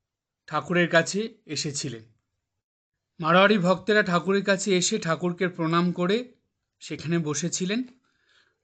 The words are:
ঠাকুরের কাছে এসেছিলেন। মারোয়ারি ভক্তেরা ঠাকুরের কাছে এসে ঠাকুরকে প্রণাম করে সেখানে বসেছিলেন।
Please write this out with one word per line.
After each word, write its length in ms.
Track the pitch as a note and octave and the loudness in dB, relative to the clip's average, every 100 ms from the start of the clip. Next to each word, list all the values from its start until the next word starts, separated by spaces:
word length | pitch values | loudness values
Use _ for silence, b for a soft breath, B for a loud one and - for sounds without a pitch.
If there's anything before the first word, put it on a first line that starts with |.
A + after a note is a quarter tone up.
| _ _ _ _ - | _ _ _ _ -8
ঠাকুরের 420 | D3+ C#3+ F3 E3 | -6 -2 0 2
কাছে 460 | E3+ E3 G3 A3+ - - | 2 2 -2 -6 -10 -12
এসেছিলেন। 560 | C#3+ D#3 C3+ C3+ A2+ A2+ _ _ _ _ _ _ _ _ _ _ - | -8 -6 -6 -8 -10 -18 _ _ _ _ _ _ _ _ _ _ -6
মারোয়ারি 380 | D#3+ F3+ G3+ G#3+ | 2 6 6 4
ভক্তেরা 440 | F3 F3+ - G#3+ | 2 0 2 2
ঠাকুরের 420 | G3 F3 E3 G3 | 4 0 2 0
কাছে 320 | G3+ F#3+ G#3 F3+ | 2 0 2 0
এসে 220 | F3+ A3 | 0 -2
ঠাকুরকে 500 | E3 D#3 F3 F3 F#3 | -2 -2 -2 -2 -4
প্রণাম 440 | F3 D#3+ E3+ F3+ | -2 0 2 2
করে 420 | E3+ F3 A3+ B3+ _ _ _ _ _ | 0 0 -2 -4 _ _ _ _ _
সেখানে 400 | - D3+ D3+ E3+ | -14 -10 -4 -2
বসেছিলেন। 640 | D3+ C#3+ F3 - F#3 A3+ B3+ _ _ _ _ _ _ _ | -2 -4 -4 -4 -4 -4 -6 _ _ _ _ _ _ _